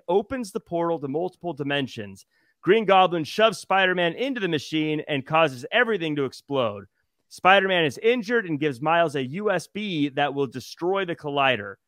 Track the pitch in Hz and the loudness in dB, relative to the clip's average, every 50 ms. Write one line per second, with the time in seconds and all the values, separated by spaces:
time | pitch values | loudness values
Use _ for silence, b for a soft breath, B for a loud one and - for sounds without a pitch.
0 | - - 175 202 233 - 269 254 240 190 - - - - 170 170 170 170 170 156 | -2 0 2 2 0 0 -4 -8 -6 -6 -8 -10 -8 -6 -4 -2 0 0 -2 -2
1 | 139 135 135 156 175 180 - _ - 175 165 135 147 139 143 143 139 120 - 120 | -4 -4 -4 -4 -4 -4 -8 _ -10 -8 -6 -6 -4 -2 -2 -2 -2 -4 -6 -10
2 | 104 101 98 101 - _ _ _ _ _ _ _ - 160 180 185 220 185 196 190 | -12 -12 -14 -18 -20 _ _ _ _ _ _ _ 2 4 4 4 6 6 6 6
3 | 185 175 175 170 151 - - - 214 226 190 - - - 185 196 190 185 180 180 | 6 6 4 0 -4 -2 0 2 2 2 2 0 -4 0 2 4 4 4 4 2
4 | 175 170 165 - 247 277 269 240 196 180 165 143 - - 156 156 156 156 156 151 | 2 0 0 -2 -2 -4 -2 -2 -2 -2 -2 -2 -2 -2 -2 -2 -2 0 -2 -4
5 | - - 151 139 123 - 156 160 165 151 131 120 127 - - 226 247 226 220 185 | -4 -4 -4 -4 -4 0 2 2 2 2 0 -4 -8 -2 0 0 2 2 0 -2
6 | 165 160 147 147 135 123 - - - - 139 135 123 110 101 101 98 - _ _ | -2 -2 -2 -2 -2 -4 -4 -8 -10 -4 -2 0 0 -2 -2 -6 -14 -18 _ _
7 | _ _ _ _ _ _ - - - 180 190 196 190 190 185 175 165 147 113 - | _ _ _ _ _ _ -6 2 6 6 6 6 6 4 2 2 2 0 0 0
8 | - 226 247 254 202 190 247 233 196 175 156 135 151 151 135 117 143 156 165 170 | 0 0 0 0 0 -2 -2 -2 -2 -2 -4 -2 -2 -2 -2 -2 0 2 4 4
9 | 170 156 139 147 135 123 139 190 208 208 190 175 - - - 202 214 208 180 151 | 4 2 0 -2 -6 -6 -6 -4 -2 -2 -2 -2 -4 -8 -10 -8 -6 -4 -2 -2
10 | 143 147 127 147 143 143 139 139 139 131 131 131 - - - - 160 180 196 196 | -2 -2 0 0 -2 -2 0 -2 -4 -4 -4 -8 -12 -12 -10 -6 -4 -2 -2 -2
11 | 196 175 165 - - 147 143 143 139 131 127 104 101 101 98 _ _ | -2 -4 -6 -8 -8 -6 -4 -2 -2 -2 -2 -4 -4 -10 -14 _ _